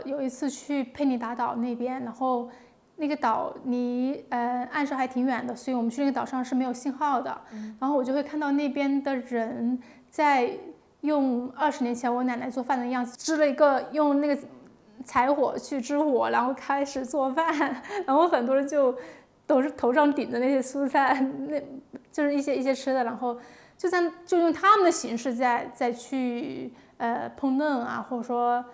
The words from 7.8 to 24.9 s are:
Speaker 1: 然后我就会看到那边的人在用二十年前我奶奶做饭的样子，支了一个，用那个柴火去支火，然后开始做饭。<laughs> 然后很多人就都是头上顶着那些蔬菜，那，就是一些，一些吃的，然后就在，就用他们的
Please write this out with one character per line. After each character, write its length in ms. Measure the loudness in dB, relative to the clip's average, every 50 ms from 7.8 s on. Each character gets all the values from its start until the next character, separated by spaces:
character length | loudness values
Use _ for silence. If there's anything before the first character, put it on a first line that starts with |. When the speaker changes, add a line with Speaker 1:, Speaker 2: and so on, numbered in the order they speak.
Speaker 1:
然 100 | 0 2
后 60 | 2
我 80 | 2 2
就 80 | 2
会 100 | 0 0
看 160 | -2 -2 -4 -2
到 140 | 0 2
那 160 | 2 2 2 0
边 340 | 0 0 0 2 2 0
的 140 | 0 0 -2
人 640 | -2 -2 -2 -2 -2 -2 -2 -2 -2 -2 0 -2 -2 -4 -12 -20 -20 -20 _
在 400 | -2 2 4 4 4 4 2 0 -2 -6 -12 -16 -18 -20 _ _ _ _
用 500 | -2 0 2 2 2 2 0 -2 -4 -6
二 200 | -4 0 0 0
十 140 | 0 0 -2
年 100 | -2 -2
前 200 | -2 -2 0 0
我 80 | 0 0
奶 120 | -2 -2
奶 120 | -4 -6 -6
做 140 | -4 -4
饭 160 | -2 0 -2 0
的 80 | 0
样 180 | -2 -2 -2 -2
子， 100 | -4 -8 -6
支 180 | -4 -2 2
了 100 | 4 4
一 60 | 4
个， 300 | 6 6 6 6 6 4 0 -2
用 300 | 0 2 2 4 4 4
那 40 | 2 2
个 100 | 0 -2 -4 -10 -18 -20 -20 -20 -20 -20 _ -20 -20 -18 -12
柴 260 | -2 0 2 4 4
火 280 | 4 2 2 0 0 -4
去 200 | -6 -4 -4 -4
支 180 | -2 0 0 2
火， 320 | 2 2 2 2 2 2
然 120 | 2 2 2
后 80 | 0 -2
开 280 | -4 -2 -2 0 0
始 220 | 0 -2 -4 -6 -6
做 260 | -2 -2 0 0 0
饭。 140 | 0 0 0 2 2 0 0 -2 -2
<laughs> 280 | -6 -8 -6 -6 -4 0
然 100 | 4 4
后 100 | 6 6
很 200 | 6 4 2 2
多 100 | 2 2
人 100 | 2 2
就 300 | 2 2 4 4 4 2 -2 -8 -14 -18 -20 -20 _ _ _ _
都 140 | 2 4 4
是 100 | 4 2
头 200 | -2 0 0 4
上 180 | 4 6 6 6
顶 200 | 4 2 -2 -2
着 80 | -2 0
那 100 | 2 2
些 140 | 2 2
蔬 260 | 0 -2 -2 -2 -2 2
菜， 320 | 2 4 4 4 4 2
那， 420 | 0 0 -2 -4 -6 -4 -4 -6 -6 -8 -12 -16 -16 _ -20 -20 -20 _
就 140 | -2 0 0
是 100 | 2 2
一 60 | 0
些， 160 | 0 0 -2
一 60 | 0
些 120 | 0 0 -2
吃 200 | 0 -2 0 0
的， 100 | 0 0
然 100 | -2 -4
后 220 | -4 -4 -4 -4 -6 -10 -18 -20 -20 -20 -20 _
就 100 | -4 -2 0
在， 200 | 2 2 2 0 -2 -6 -4
就 140 | 0 2 4
用 120 | 4 4
他 280 | 2 4 6 6 6 8
们 80 | 6
的 40 | 4